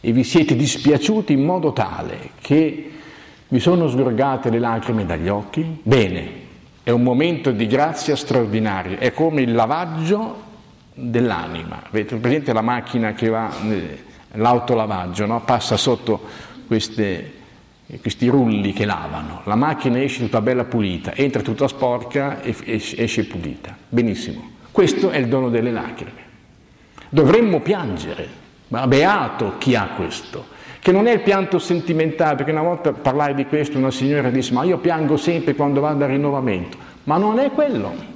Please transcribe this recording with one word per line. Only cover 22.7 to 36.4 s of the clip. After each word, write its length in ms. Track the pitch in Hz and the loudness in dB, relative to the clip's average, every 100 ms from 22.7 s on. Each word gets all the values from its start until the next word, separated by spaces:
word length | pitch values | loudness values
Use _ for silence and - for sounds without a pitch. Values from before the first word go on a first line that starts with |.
| 110 - - | -6 -6 -4
esce 280 | 113 - - | -2 -2 -4
pulita. 500 | 92 82 64 - - - | -6 -8 -10 -14 -20 -4
Benissimo, 640 | 120 117 90 - 67 - - - | 0 0 -2 -6 -10 -14 -20 -4
questo 400 | - 185 - 190 | 2 2 2 0
è 80 | 151 | 0
il 100 | 120 | 0
dono 220 | 131 127 | 0 0
delle 220 | 117 120 | 0 0
lacrime. 500 | 113 - - - - - - - - _ _ - - - | -4 -6 -12 -14 -16 -20 -20 -20 -20 _ _ -20 -20 -2
Dovremmo 520 | 147 143 208 226 170 | 4 6 6 6 2
piangere, 680 | - 202 170 90 80 85 78 - - _ - | 0 -2 -2 -6 -8 -10 -10 -14 -20 _ -8
ma 180 | 117 131 | -2 4
beato 680 | 135 170 202 123 - 107 - | 4 4 2 -2 -2 -4 -2
chi 160 | 135 117 | 0 2
ha 140 | 95 - | 0 -4
questo, 520 | 82 - - - - - - - | -6 -8 -12 -16 -16 -20 -20 -2
che 120 | - | 2
non 140 | 185 226 | 4 4
è 60 | |
il 80 | 226 | 4
pianto 400 | 190 196 190 180 | 4 2 2 -2
sentimentale, 760 | - 175 165 160 160 151 160 139 | 0 -2 0 0 0 2 0 2
perché 140 | 143 | 0
una 140 | 156 | 0
volta 280 | 165 170 160 | 0 0 -2
parlai 440 | 147 139 135 147 139 | 0 0 2 0 0
di 100 | 139 | 0
questo, 320 | 151 147 139 | 0 0 0
una 140 | 131 | 0
signora 380 | 131 135 147 127 | 0 0 2 2
disse, 220 | 131 117 | 0 0
"Ma 120 | 123 | 0
io 160 | 165 180 | 2 2
piango 360 | 175 165 151 151 | 2 0 2 2
sempre 380 | 175 170 147 | 2 0 0
quando 260 | 143 143 143 | 0 2 2
vado 240 | 147 147 | 2 2
al 60 | 139 | 0
rinnovamento", 680 | 139 143 139 | 2 0 0